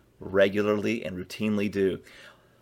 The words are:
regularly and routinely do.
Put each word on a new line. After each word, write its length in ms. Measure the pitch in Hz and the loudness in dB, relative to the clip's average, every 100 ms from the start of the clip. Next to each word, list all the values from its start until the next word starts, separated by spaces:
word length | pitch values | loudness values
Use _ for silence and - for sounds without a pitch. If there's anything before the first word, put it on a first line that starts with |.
| _ _ | _ _
regularly 800 | 95 98 98 101 104 104 107 113 | -2 2 4 4 0 0 0 -4
and 140 | - 92 | -6 -10
routinely 520 | 90 - 107 104 101 | -10 -4 -2 0 0
do. 300 | 98 95 85 - - - - _ _ | 2 2 0 -10 -20 -20 -20 _ _